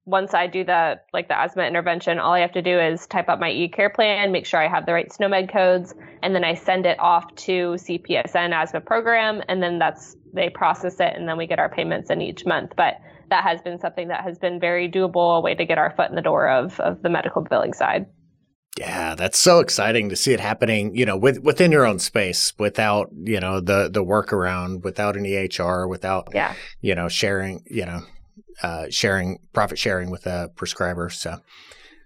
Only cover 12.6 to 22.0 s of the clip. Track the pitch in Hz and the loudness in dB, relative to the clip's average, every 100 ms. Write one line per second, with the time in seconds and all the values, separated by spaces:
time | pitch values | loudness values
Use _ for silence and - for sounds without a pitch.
12.6 | - - 160 - - - - 185 190 170 | -2 0 0 0 -12 -16 -2 0 2 -2
13.6 | 180 175 175 180 175 165 185 170 175 175 | -6 -8 -6 -6 -6 -6 -6 -4 -4 -2
14.6 | 175 175 175 190 185 175 175 170 170 170 | -2 0 -2 0 0 2 4 4 2 -2
15.6 | 170 160 156 175 175 170 165 151 143 131 | 0 2 0 0 -2 0 0 2 4 2
16.6 | 185 - - 175 170 165 - - 160 117 | 0 -2 -4 -2 -2 -2 -2 -4 -2 0
17.6 | - - - 196 196 _ _ _ _ _ | 0 0 0 0 -4 _ _ _ _ _
18.6 | _ - 87 90 80 80 95 - 180 175 | _ -12 -8 -6 -6 -4 -2 2 6 6
19.6 | - - 104 113 104 92 135 110 104 107 | 6 0 2 2 0 -2 2 2 0 0
20.6 | 117 107 104 101 117 95 127 113 151 135 | 2 2 0 0 0 4 2 4 0 4
21.6 | 180 151 120 95 | 6 6 6 2